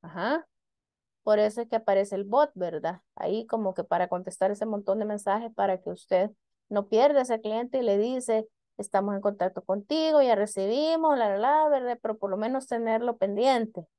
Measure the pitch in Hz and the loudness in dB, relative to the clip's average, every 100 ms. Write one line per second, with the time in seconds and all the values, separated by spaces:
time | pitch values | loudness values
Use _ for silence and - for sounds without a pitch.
0 | 165 165 202 311 - _ _ _ _ _ | -14 -6 -2 -2 -4 _ _ _ _ _
1 | _ _ - 214 208 208 233 226 220 196 | _ _ 2 4 4 0 -4 -2 2 2
2 | 202 196 196 247 294 196 175 160 160 180 | 2 -4 0 2 2 0 -6 -4 -6 -6
3 | _ - 175 208 226 226 202 185 - 180 | _ -8 -4 -4 -4 -4 -4 -4 -4 -2
4 | 180 180 185 - 190 208 220 208 202 196 | 0 -4 -8 -2 -2 0 -4 -4 -2 -2
5 | 214 208 202 202 233 226 196 185 - 180 | -2 -4 -2 -2 -4 -2 -2 0 -6 -12
6 | - 185 208 - _ _ _ 208 202 220 | -2 0 0 -4 _ _ _ -4 0 4
7 | 277 285 262 226 220 220 247 262 240 202 | 4 4 0 -4 -4 -6 -4 -2 0 2
8 | 226 254 247 220 220 _ _ - 202 196 | 0 -2 0 -2 -2 _ _ -14 -4 -2
9 | 196 196 208 202 180 185 - 196 202 311 | -2 -2 -2 -2 -4 -4 -4 -6 -2 -2
10 | 320 302 262 208 214 - 190 240 311 330 | 4 4 4 4 0 -2 -2 0 0 2
11 | 320 277 220 196 240 302 311 277 247 240 | 2 2 2 2 2 4 4 2 0 -4
12 | 233 214 202 190 220 262 262 233 226 226 | -4 -4 -4 -2 -2 -4 -4 -4 0 0
13 | 240 240 196 202 254 254 226 185 160 | 0 -2 -2 2 2 2 0 -8 -16